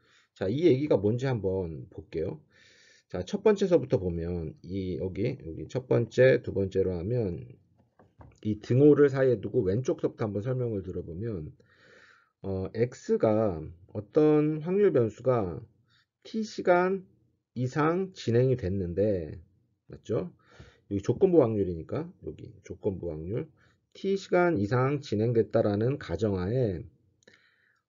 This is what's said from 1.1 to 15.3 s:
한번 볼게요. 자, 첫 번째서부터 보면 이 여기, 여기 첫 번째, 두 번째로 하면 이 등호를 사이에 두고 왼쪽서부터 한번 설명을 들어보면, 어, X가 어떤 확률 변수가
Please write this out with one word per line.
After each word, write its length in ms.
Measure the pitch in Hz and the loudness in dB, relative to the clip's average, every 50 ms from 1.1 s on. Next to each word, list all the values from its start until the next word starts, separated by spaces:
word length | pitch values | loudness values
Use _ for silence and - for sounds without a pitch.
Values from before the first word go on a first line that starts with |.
| 120 120 135 | 0 0 0
한번 600 | 135 123 107 98 95 95 95 90 82 78 65 - - | -2 -2 -2 -2 -2 -2 -2 -4 -4 -8 -10 -14 -14
볼게요. 500 | - - - - - 80 80 101 156 151 - _ _ _ _ - _ _ _ _ _ _ _ _ | -16 -18 -16 -10 -6 -6 -4 -4 -6 -10 -14 _ _ _ _ -20 _ _ _ _ _ _ _ _
자, 140 | - 180 180 | -8 -8 -6
첫 180 | - 214 196 | -6 -8 0
번째서부터 560 | - 220 208 196 208 180 190 151 131 - 135 101 | 2 2 2 2 2 4 4 2 4 2 -2 -2
보면 560 | 92 90 85 82 82 87 87 85 80 76 - - | 0 -2 -4 -4 -4 -4 -4 -4 -6 -8 -10 -12
이 340 | - 82 95 98 92 92 87 65 | -12 -8 -6 -6 -4 -4 -4 -4
여기, 400 | 92 95 87 95 107 139 135 - 71 | -6 -6 -4 -4 -4 -4 -4 -6 -10
여기 220 | 80 78 - - - | -12 -12 -12 -12 -8
첫 180 | - 127 127 | -8 -8 -2
번째, 560 | - 127 120 117 - - 123 127 131 135 120 | 0 0 0 0 0 2 4 6 6 6 4
두 120 | - 101 92 | 0 -4 -4
번째로 400 | 98 98 92 - 95 92 92 90 | -2 -4 -2 0 0 0 0 -2
하면 520 | 85 80 104 123 123 110 92 85 65 62 62 62 - _ _ _ _ _ _ _ _ _ _ _ - - - - _ | -4 -4 -2 -2 -2 -2 -2 -4 -8 -10 -16 -20 -20 _ _ _ _ _ _ _ _ _ _ _ -20 -20 -20 -20 _
이 180 | - 107 107 - | -6 -4 -4 -4
등호를 480 | - - 120 127 147 151 143 147 147 139 | -2 0 4 6 8 8 8 8 6 4
사이에 320 | 131 135 135 127 120 98 | 4 2 2 2 2 0
두고 220 | 110 101 110 127 | -2 -2 -2 0
왼쪽서부터 600 | 98 90 98 123 127 180 165 - - - - - 117 | 0 2 0 0 0 -2 -2 -2 -4 -6 -4 -4 -4
한번 180 | 104 98 104 | -4 -4 -4
설명을 400 | 104 131 127 127 123 117 110 95 | -4 -4 -4 -4 -4 -4 -4 -4
들어보면, 680 | - 92 85 87 78 85 80 87 113 120 104 82 76 - - _ _ _ _ _ _ - - - - - _ _ _ _ _ _ | -6 -6 -8 -8 -8 -8 -10 -8 -6 -6 -6 -8 -10 -12 -14 _ _ _ _ _ _ -20 -20 -20 -20 -20 _ _ _ _ _ _
어, 240 | - 98 95 95 95 92 - | -8 -6 -6 -6 -6 -6 -2
X가 880 | 110 120 127 - - - - 226 214 - 110 107 107 113 101 85 76 78 85 85 - - - | -2 -2 -2 -2 -8 -4 -2 0 2 4 4 4 4 2 0 -2 -4 -8 -12 -14 -18 -20 -12
어떤 680 | - 107 104 - - 156 151 151 151 151 151 151 156 151 | -10 -10 -10 -2 2 4 4 6 6 4 2 2 -2 -4
확률 300 | 151 175 185 208 202 185 | -4 -2 0 2 2 4
변수가 680 | 147 131 117 107 - - 120 131 | 4 4 2 2 -2 -2 -2 0